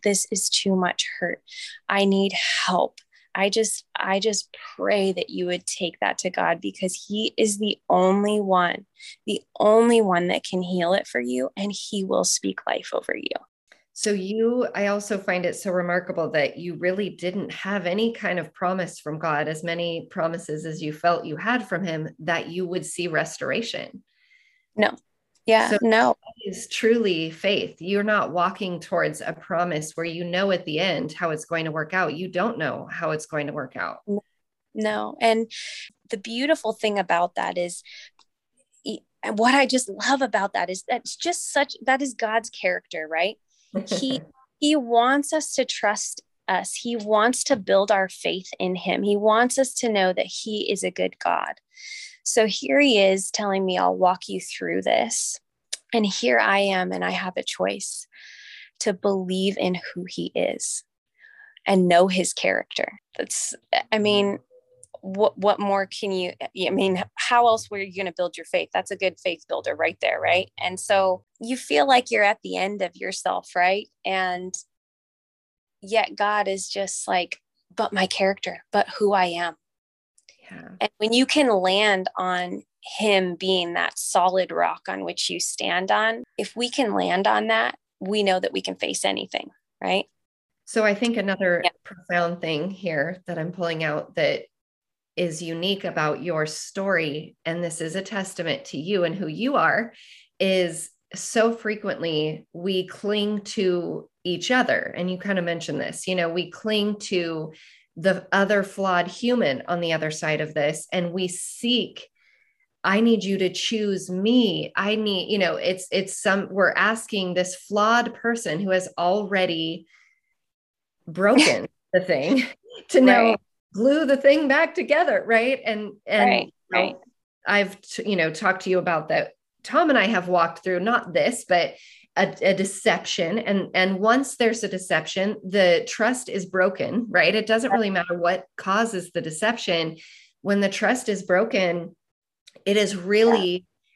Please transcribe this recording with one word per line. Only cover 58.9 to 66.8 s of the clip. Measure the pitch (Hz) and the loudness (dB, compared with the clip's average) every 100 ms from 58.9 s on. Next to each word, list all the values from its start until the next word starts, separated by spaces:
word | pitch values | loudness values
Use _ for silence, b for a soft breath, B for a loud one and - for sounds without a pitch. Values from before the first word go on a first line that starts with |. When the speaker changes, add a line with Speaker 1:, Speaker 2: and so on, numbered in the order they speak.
Speaker 1:
believe | 190 202 190 185 185 196 196 | 0 0 0 -2 0 0 0
in | 185 | -2
who | 180 - 180 180 | -2 -6 -12 -10
he | - 170 | -8 -6
is | - 175 - - - - _ _ B B B B B - | -2 0 -2 -6 -8 -12 _ _ B B B B B 2
and | 190 180 | 4 6
know | 175 190 | 6 6
his | 185 175 | 2 -2
character. | - - 95 - - - - _ - | 0 0 0 -2 -4 -6 -6 _ -8
That's, | - - - - _ - - | -6 -4 -6 -8 _ -2 0
I | 220 | 0
mean, | 208 208 202 202 - _ _ _ - - | 4 4 2 -2 -10 _ _ _ -20 -16
what, | 190 190 214 - | -10 0 0 2
what | 202 - | 2 2
more | 202 196 190 | 2 0 -2
can | - 208 | -6 -4
you, | 185 180 - | -2 -4 -8
I | - - 180 | -12 -4 -2
mean, | 190 | 0